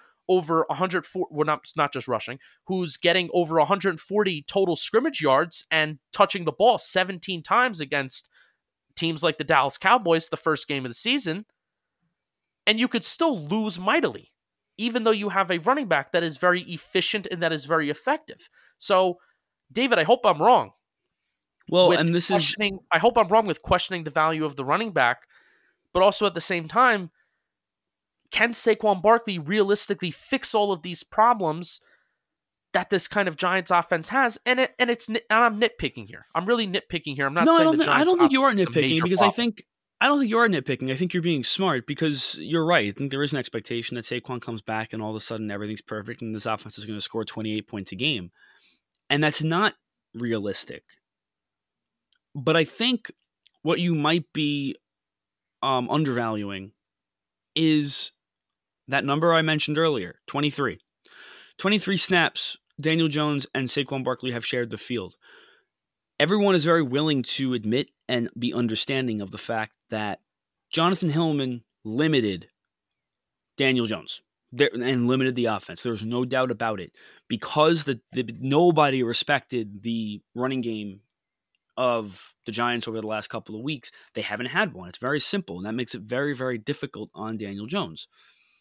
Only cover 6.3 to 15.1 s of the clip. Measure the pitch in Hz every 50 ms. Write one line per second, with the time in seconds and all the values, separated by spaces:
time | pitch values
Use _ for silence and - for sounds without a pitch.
6.3 | - 196 170 160 139 - 190 240 226 190 - - - 185 185 180 190 175 - -
7.3 | 185 170 151 - 190 226 247 254 214 160 151 135 151 143 135 131 - - - _
8.3 | _ _ _ _ _ _ _ _ _ _ _ _ _ - 165 165 165 151 170 170
9.3 | 151 - 156 135 160 143 135 139 - - - 190 226 254 208 170 165 165 165 -
10.3 | - 147 - 165 156 139 - - 147 139 127 127 117 - - 226 262 285 226 175
11.3 | 156 196 214 - _ _ _ _ _ _ _ _ _ _ _ _ _ _ _ _
12.3 | _ _ _ _ _ _ _ - 214 220 240 262 - 226 - - - - 339 330
13.3 | 277 185 147 147 175 220 220 214 175 170 185 202 254 330 269 170 113 92 - _
14.3 | _ _ _ _ _ _ _ _ _ - 208 240 226 247 220 226